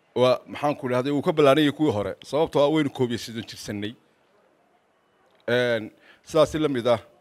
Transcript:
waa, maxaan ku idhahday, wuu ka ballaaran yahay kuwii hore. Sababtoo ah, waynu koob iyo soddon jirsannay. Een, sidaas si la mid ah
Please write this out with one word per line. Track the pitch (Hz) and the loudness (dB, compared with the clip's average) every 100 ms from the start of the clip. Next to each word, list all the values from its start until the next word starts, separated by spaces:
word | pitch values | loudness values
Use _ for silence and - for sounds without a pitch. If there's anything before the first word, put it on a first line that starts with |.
| _ 113 | _ 0
waa, | 123 120 - | 2 2 -2
maxaan | - 143 147 | -6 -4 -4
ku | 127 | -4
idhahday, | 123 127 | -4 -2
wuu | 143 | -2
ka | 180 | -2
ballaaran | 160 147 139 | 4 4 6
yahay | 147 - | 2 0
kuwii | 151 104 | -2 0
hore. | 98 - | -4 -8
Sababtoo | - 139 160 151 | -6 -2 0 2
ah, | 143 | 2
waynu | 156 143 | 2 -2
koob | - 123 | -2 -4
iyo | 113 | -4
soddon | - 113 107 | -8 -12 -14
jirsannay. | - - 104 107 127 _ _ _ _ _ _ _ _ _ _ _ _ _ _ - | -14 -12 -10 -10 -12 _ _ _ _ _ _ _ _ _ _ _ _ _ _ -2
Een, | 123 123 117 107 - _ - | 0 0 -2 -6 -16 _ -20
sidaas | - 156 147 | -4 2 2
si | 160 | 2
la | 151 | -2
mid | 131 117 | 0 0
ah | 113 - _ | 0 -2 _